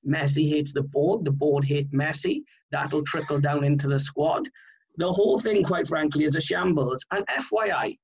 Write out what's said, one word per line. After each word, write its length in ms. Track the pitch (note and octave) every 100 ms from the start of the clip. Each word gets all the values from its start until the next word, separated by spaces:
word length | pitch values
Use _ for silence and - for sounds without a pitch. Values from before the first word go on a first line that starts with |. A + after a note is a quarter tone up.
| C#3
Messi 440 | D#3 C#3+ D3 D3+
hates 240 | D3+ C#3+
the 100 | C#3+
board. 400 | C3+ C#3+ D#3 A3
The 80 | D3+
board 320 | C3+ D3 C#3+
hates 300 | C#3 C#3+ C#3
Messi. 500 | C#3 D3+ D3 F#3 C#4 - _ _
That'll 320 | D3 D3 D3+
trickle 360 | D3 E3 D3 D3
down 240 | C#3+ C#3+
into 240 | C#3+ C#3+ C#3
the 120 | C#3
squad. 500 | C#3 - D#3 E3+ - _ - _ _ -
The 140 | F3+
whole 280 | F3+ A#3+ B3+
thing, 240 | A3 G#3
quite 240 | D#3 F3 -
frankly, 380 | D#3+ D3+ D3 D3+
is 100 | D#3
a 60 |
shambles. 640 | - F3 F#3 D#3 B2 C3 -
And 120 | G3 A#3+
F 180 | C#4 C4
Y 180 | G#3+ G#3+
I 260 | D3 G#2+ G#2+